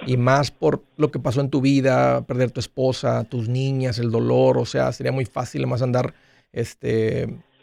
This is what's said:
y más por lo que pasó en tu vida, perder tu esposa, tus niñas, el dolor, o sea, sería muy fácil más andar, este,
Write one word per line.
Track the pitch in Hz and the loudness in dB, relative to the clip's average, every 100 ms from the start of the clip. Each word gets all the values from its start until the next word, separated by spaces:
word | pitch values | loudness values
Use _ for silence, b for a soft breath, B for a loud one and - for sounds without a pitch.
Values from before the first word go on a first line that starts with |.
| 131 | -2
y | 123 | 0
más | 123 135 139 | 4 2 2
por | - 156 139 - - | 0 0 0 -4 -2
lo | 151 | -2
que | 143 | 0
pasó | 135 120 | -2 -2
en | 139 | 0
tu | 139 | 2
vida, | 131 139 131 127 131 127 120 | 4 4 4 4 4 2 -2
perder | 123 127 | -2 -2
tu | 127 | -2
esposa, | - - 131 127 135 120 | -8 -2 0 0 -2 -2
tus | 107 123 113 | -2 -4 -2
niñas, | 123 135 135 131 113 | -2 0 0 -2 -2
el | 120 | 0
dolor, | 117 120 123 131 127 | 0 2 4 4 2
o | 120 | 0
sea, | 131 127 | 0 -2
sería | 120 127 | -2 -4
muy | 131 127 | -2 -4
fácil | - 123 147 131 | -6 -6 -4 -4
más | 123 | -2
andar, | 127 123 123 b b b b | 0 0 -2 b b b b
este, | - 113 - 123 113 110 - 123 120 - b | -8 -8 -6 -2 0 0 -2 -4 -8 -18 b